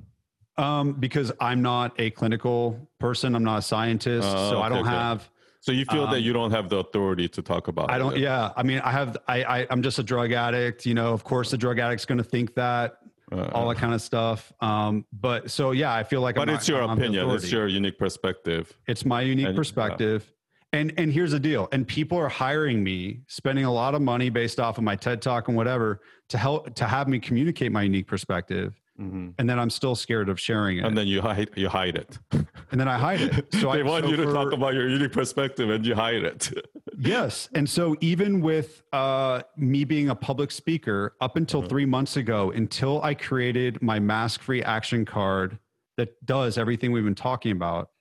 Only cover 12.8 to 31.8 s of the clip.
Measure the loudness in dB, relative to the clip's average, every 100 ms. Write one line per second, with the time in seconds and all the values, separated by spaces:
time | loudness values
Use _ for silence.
12.8 | -2 -6 -20 _ -8 -4 -2 0 0 0
13.8 | 0 0 0 0 0 -2 -6 -4 0 0
14.8 | 0 -2 -4 -4 -2 -2 -4 -2 0 2
15.8 | 2 0 0 0 2 0 0 0 2 2
16.8 | 2 2 2 2 2 0 0 0 2 0
17.8 | -2 0 -2 0 -4 -2 -2 -2 -4 -10
18.8 | -6 -2 0 0 2 2 2 0 -2 -2
19.8 | -2 0 0 0 -4 _ _ _ -4 -2
20.8 | 0 0 2 2 2 2 2 0 0 0
21.8 | -2 -2 0 0 0 0 0 0 2 2
22.8 | 0 -2 -4 -8 -12 -4 0 2 2 2
23.8 | 2 2 2 2 0 0 0 0 -2 0
24.8 | 0 0 -2 -2 0 0 0 0 2 2
25.8 | 0 -2 -10 -20 -4 0 0 0 -4 -4
26.8 | 0 0 0 0 0 2 2 0 0 2
27.8 | 2 2 0 -4 -2 -4 -2 -4 -4 -8
28.8 | _ -12 -10 -8 -8 -2 0 2 0 0
29.8 | -2 -2 0 0 0 -2 -2 0 0 0
30.8 | 0 2 2 0 0 -2 -4 -2 0 0